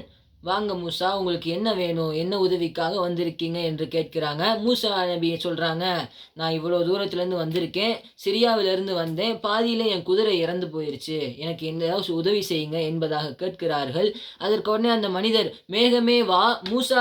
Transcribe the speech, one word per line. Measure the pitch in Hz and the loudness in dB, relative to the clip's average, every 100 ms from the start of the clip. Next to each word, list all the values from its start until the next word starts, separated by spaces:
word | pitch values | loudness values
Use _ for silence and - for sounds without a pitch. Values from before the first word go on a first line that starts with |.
| - _ _ _ | -10 _ _ _
"வாங்க | 165 196 208 | -4 -2 0
மூசா, | 185 170 160 185 196 | -4 -4 -2 0 0
உங்களுக்கு | 185 170 165 | 0 -2 -2
என்ன | 170 226 | -2 0
வேணும், | 190 175 165 160 | 0 0 0 0
என்ன | 156 175 202 | -2 -2 2
உதவிக்காக | 185 180 170 170 170 196 175 | 2 2 0 -2 -2 0 -2
வந்திருக்கீங்க?" | 175 170 165 165 170 | -2 -2 -4 -4 -2
என்று | 170 151 | -2 -2
கேட்கிறாங்க. | 156 165 156 160 151 147 196 220 | -2 -2 -2 -4 -4 -2 0 0
மூசா | 220 240 214 196 180 | 2 0 0 0 0
நபி | 170 165 | 0 0
சொல்றாங்க, | 165 180 165 165 160 185 170 127 - - | 0 -4 -2 -2 0 -2 -2 -4 -12 -20
"நான் | - 160 | -6 -2
இவ்வளவு | 160 165 175 | -2 0 0
தூரத்துல | 170 196 196 175 | 2 0 -2 -2
இருந்து | 180 180 | -2 -2
வந்திருக்கேன், | 160 175 165 180 220 226 - - | 0 -2 -2 -2 -2 -2 -8 -6
சிரியாவில | 196 220 233 220 196 | -2 2 4 4 2
இருந்து | 185 196 | 0 0
வந்தேன், | 180 165 160 220 226 | -2 -2 -2 -2 -2
பாதியில | 208 214 233 226 220 | 0 2 2 2 0
என் | 185 | 0
குதிரை | 165 190 214 180 | 2 2 4 2
இறந்து | 165 180 170 | 2 0 -4
போயிருச்சு, | 156 147 139 - 156 135 127 | -4 -6 -6 -6 -4 -4 -6
எனக்கு | 160 165 160 | -8 -6 -6
என்ன, | 165 | -2
ஏதாவது | 165 190 185 | 0 0 0
உதவி | 165 175 208 190 | 0 2 2 0
செய்யுங்க" | 165 151 160 | -2 -2 -2
என்பதாக | 156 165 156 151 151 | -2 -2 0 -2 -4
கேட்கிறார்கள். | 143 185 180 165 147 135 151 208 - - - | -4 -6 -4 -2 0 0 0 0 -2 -14 -6
அதற்கு | 185 214 208 | -2 0 2
உடனே | 214 233 | 2 2
அந்த | 226 202 | 2 0
மனிதர், | 185 220 220 170 - - | 0 2 2 0 -6 -6
"மேகமே | 196 247 240 233 240 | 2 4 4 4 4
வா, | 208 185 220 233 185 | 4 4 4 2 -2
மூசா | 240 - 254 | -2 4 4